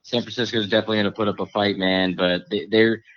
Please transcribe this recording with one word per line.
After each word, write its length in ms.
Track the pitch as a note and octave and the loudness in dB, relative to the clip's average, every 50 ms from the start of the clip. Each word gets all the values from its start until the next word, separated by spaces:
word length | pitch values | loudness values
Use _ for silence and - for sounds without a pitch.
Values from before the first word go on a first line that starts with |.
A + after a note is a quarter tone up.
San 180 | - - B2 A#2+ | -10 -6 -4 -4
Francisco 360 | G#2+ A2 - B2 A#2 - A#2+ A2+ | -4 -4 -4 -4 -4 -2 -2 -2
is 100 | G#2 G2+ | 0 2
definitely 300 | A2 G#2+ G#2+ A2+ A2 G#2+ | 0 0 2 2 0 0
gonna 120 | G2+ G2 | 0 0
put 180 | F#2 - G#2+ G#2 | -2 -2 -2 -2
up 120 | F2+ - | -2 -4
a 60 | F#2+ | -6
fight, 300 | - - G#2+ G#2 G2+ F#2+ | -4 -2 0 0 0 0
man. 380 | F#2+ F#2+ F#2 F#2+ F#2 F#2 F2+ F2 | 0 0 0 2 2 2 0 0
But 340 | F2 F#2 F2+ F2+ F2 - - | 0 0 0 0 -2 -4 -4
they, 160 | G#2 G2+ - | -6 -6 -2
they're, 360 | G#2 A2+ A2 A2+ A2+ A2+ A2 - - - | 2 4 4 4 4 2 -2 -6 -14 -20